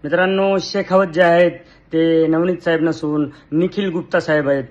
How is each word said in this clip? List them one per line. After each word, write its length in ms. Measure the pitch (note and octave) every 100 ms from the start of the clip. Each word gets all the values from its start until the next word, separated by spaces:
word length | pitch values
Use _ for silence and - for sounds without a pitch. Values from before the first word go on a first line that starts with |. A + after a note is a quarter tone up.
मित्रांनो, 540 | D3 E3+ F#3 F#3+ G3 G3
शेखावत 440 | - G3+ - F#3+ F#3+
जे 160 | D#3+
आहेत 300 | E3+ E3+ F3 E3+ - _ _
ते 340 | D#3+ E3 D#3+ D#3+
नवनीत 300 | D#3+ F3+ E3+
साहेब 240 | F3 D#3+
नसून 460 | D#3+ D#3+ D3+ D3+ C#3 - -
निखिल 380 | D3+ F3+ - G3
गुप्ता 300 | E3+ D#3+ F3+
साहेब 300 | E3 D3+ C#3
आहेत 140 | C#3 B2+